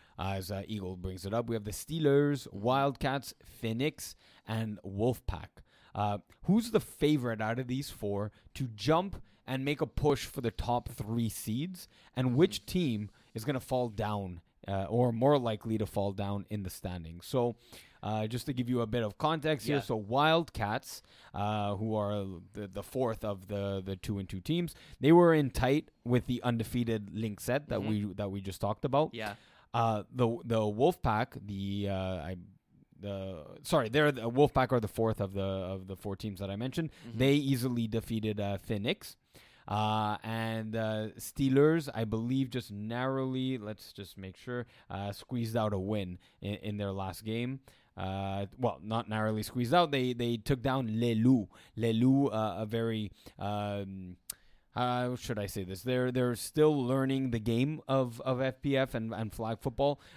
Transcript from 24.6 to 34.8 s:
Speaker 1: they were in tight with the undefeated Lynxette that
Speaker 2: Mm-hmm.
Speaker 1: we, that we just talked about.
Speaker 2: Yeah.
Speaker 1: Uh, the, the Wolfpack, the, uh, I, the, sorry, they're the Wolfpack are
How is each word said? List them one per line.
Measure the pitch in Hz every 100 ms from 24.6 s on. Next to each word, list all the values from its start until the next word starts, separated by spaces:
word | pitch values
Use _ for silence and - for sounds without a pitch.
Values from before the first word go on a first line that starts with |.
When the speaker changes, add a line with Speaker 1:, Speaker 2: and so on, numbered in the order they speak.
| 170 - - -
Speaker 1:
they | 143
were | 170 175
in | 160 139
tight | - - 143 - _
with | 120 123 -
the | 120
undefeated | 123 117 110 123 117 110 98
Lynxette | 90 113 101 - 131 147
that | 110
Speaker 2:
Mm-hmm. | 104 107 104
Speaker 1:
we, |
that | 95 101
we | 98
just | 98 92
talked | 104 107
about. | 139 135 160
Speaker 2:
Yeah. | 117 107 101 - - _
Speaker 1:
Uh, | 117 113 107 -
the, | 123 120 117
the | - 113
Wolfpack, | 107 104 147 180 131 107 123 113 101
the, | 98 98 101 101
uh, |
I, | 95 95 92 78 92 87 95 _ _ _ -
the, | 101 98 95 87 73 -
sorry, | - 160 113
they're | 139 147
the | 131 117
Wolfpack | 123 147 - 127
are | 123